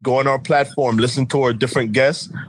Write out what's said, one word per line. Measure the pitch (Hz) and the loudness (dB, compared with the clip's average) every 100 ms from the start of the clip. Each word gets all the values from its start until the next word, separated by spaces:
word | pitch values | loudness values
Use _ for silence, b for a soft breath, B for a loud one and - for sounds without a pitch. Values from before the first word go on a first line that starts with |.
go | 135 135 | -2 0
on | 135 | 0
our | 131 | -2
platform, | - 147 143 - 127 110 | 0 0 0 -2 0 2
listen | 120 135 131 | 2 0 0
to | 139 | 0
our | 127 | 0
different | 117 127 139 113 | 0 -2 0 0
guests. | 110 135 - - B | 2 2 0 -8 B